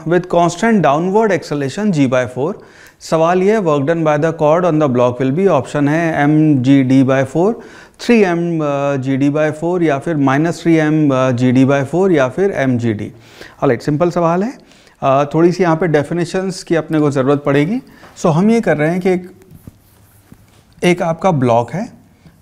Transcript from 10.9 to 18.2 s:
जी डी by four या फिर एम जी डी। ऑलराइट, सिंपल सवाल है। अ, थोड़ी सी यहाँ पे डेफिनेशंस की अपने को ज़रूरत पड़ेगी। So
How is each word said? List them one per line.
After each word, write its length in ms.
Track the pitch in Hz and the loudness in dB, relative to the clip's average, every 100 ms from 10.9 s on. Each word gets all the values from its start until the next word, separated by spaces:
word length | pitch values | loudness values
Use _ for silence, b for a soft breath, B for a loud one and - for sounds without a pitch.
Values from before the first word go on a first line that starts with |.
| 156 147 | 2 2
जी 400 | 131 131 123 127 | 2 0 2 2
डी 120 | 127 | 4
by 200 | 131 139 131 | 4 2 0
four 160 | 170 190 | 0 2
या 180 | 156 127 | 2 0
फिर 220 | 143 196 | 0 -2
एम 280 | - 131 120 | 0 -2 -2
जी 140 | 117 | -2
डी। 200 | 104 104 - B B B B | -4 -8 -14 B B B B
ऑलराइट, 200 | 143 117 | -2 -2
सिंपल 280 | - 147 175 | -2 -2 -2
सवाल 340 | 175 165 175 | 0 -2 -2
है। 140 | 220 - b b b b | -4 -8 b b b b
अ, 220 | 139 135 143 | 0 0 0
थोड़ी 180 | 160 175 | 2 2
सी 100 | 170 | 2
यहाँ 140 | 180 160 | 0 0
पे 100 | 185 | 0
डेफिनेशंस 760 | 147 143 170 165 190 190 180 | 0 0 -4 -4 -4 -6 -8
की 120 | - | -4
अपने 260 | 160 151 156 | -4 -2 0
को 100 | 147 | 0
ज़रूरत 320 | 139 127 143 143 | 0 0 0 0
पड़ेगी। 320 | 139 156 247 - B B | 0 0 -4 -8 B B
So 80 | B | B